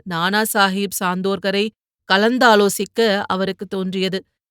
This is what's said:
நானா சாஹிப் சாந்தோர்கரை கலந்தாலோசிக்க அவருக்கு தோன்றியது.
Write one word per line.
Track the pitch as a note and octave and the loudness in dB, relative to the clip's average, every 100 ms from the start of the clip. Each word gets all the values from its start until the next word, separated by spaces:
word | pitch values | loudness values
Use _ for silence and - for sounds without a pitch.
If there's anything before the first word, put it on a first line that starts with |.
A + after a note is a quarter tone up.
நானா | F#3 E3 F3+ G#3+ A3 | -6 -4 -2 0 0
சாஹிப் | G#3+ G3 G3 G3+ - | 2 0 0 -6 -4
சாந்தோர்கரை | F#3 F#3 G3 G3 G3 G3 G#3+ - _ _ - | -4 -2 -2 -4 -2 -2 -4 -6 _ _ 0
கலந்தாலோசிக்க | F#3+ A3 B3 B3 G#3 G3+ - F#3+ - A3+ G3 - | 2 2 4 6 6 4 0 -4 0 0 0 -2
அவருக்கு | F#3 F#3+ F#3+ G3 | -4 -4 -6 -8
தோன்றியது. | G3 F#3 F#3+ F#3 F#3 - _ _ | -6 -4 -2 -2 -4 -10 _ _